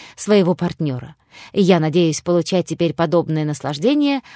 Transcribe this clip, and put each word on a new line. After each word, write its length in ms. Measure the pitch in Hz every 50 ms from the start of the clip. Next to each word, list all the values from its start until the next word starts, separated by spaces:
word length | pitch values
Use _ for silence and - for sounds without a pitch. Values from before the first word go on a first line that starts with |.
| - - -
своего 400 | - - 196 214 202 180 180 170
партнёра. 600 | - 180 170 - - 160 143 127 123 135 160 - _ _ _ - - - -
И 100 | - 202
я 200 | 190 175 185 165
надеюсь 400 | 156 156 147 180 170 160 151 -
получать 440 | - 175 175 175 160 - 196 180 165
теперь 280 | - 165 - 175 160 -
подобное 500 | - 170 151 170 170 - 160 156 156 151
наслаждение 800 | 151 147 - - 135 147 143 170 247 302 302 285 285 277 262 - - -